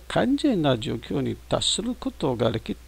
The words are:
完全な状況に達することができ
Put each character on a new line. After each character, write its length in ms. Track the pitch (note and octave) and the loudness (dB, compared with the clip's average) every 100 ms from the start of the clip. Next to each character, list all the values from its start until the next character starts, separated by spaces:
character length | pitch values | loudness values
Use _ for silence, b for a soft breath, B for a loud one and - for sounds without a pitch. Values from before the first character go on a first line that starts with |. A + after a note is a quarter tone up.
| - | 0
完 280 | - A3 C#4 | 0 2 2
全 240 | D4+ G#3 | 2 2
な 160 | D3 B2 | 2 2
状 180 | A2 | 0
況 260 | A#2 - D3 | -6 -4 -4
に 160 | B2 A2 | -2 -6
達 380 | - B2+ - | -2 0 0
す 60 | - | -2
る 140 | A3+ | -4
こ 160 | B3 C4+ | -4 -6
と 240 | - D3+ | -2 -2
が 160 | A#2 A#2 | 2 2
で 80 | - | 0
き 180 | - - | -4 -10